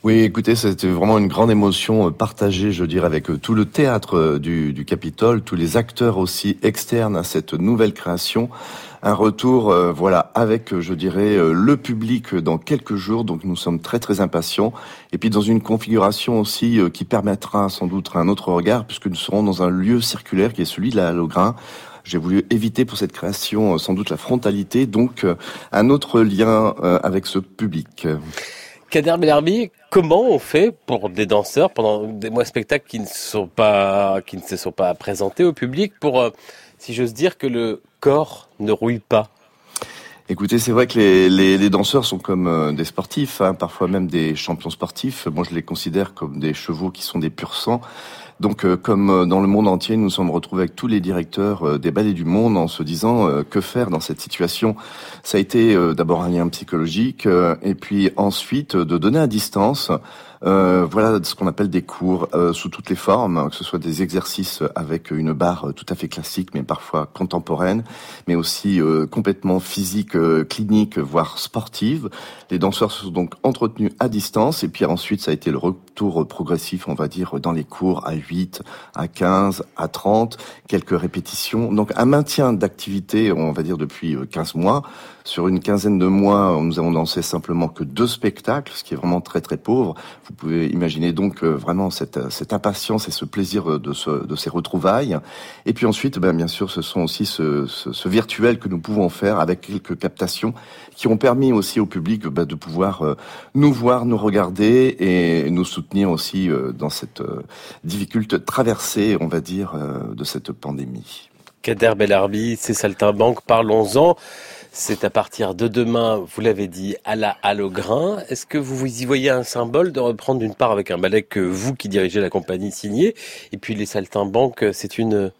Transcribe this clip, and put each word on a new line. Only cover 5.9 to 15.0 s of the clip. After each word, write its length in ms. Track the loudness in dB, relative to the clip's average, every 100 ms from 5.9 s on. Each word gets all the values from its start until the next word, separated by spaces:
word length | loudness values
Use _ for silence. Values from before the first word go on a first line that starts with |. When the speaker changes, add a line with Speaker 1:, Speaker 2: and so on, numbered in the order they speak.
| 0 0 2
Speaker 1:
aussi 400 | -2 -2 -4 0
externes 540 | -2 -2 -2 0 0 -2
à 80 |
cette 300 | -2 -4 -4
nouvelle 380 | -2 0 4 2
création. 560 | 0 -4 -4 -2 -2 -2 -8 -16 -16 -18 -4
Un 120 | -2
retour, 580 | 2 2 2 2 4 6
euh, 180 | 4 4
voilà, 400 | 2 2 2 2 0
avec, 360 | 2 0 0
euh, 80 | -4
je 140 | -2
dirais, 400 | -2 -2 0 2 4
euh, 160 | 4
le 240 | 4 4 2
public 600 | 0 -4 0 -2 -2 -2
dans 200 | 0 -2
quelques 380 | -2 -4 -2
jours. 300 | -6 -2 -2
Donc 180 | -2 -4
nous 140 | -4 -4
sommes 240 | -2 -4
très, 180 | -2 -4
très 220 | -2 0
impatients. 520 | 2 0 -2 0 0 -2 -18 -20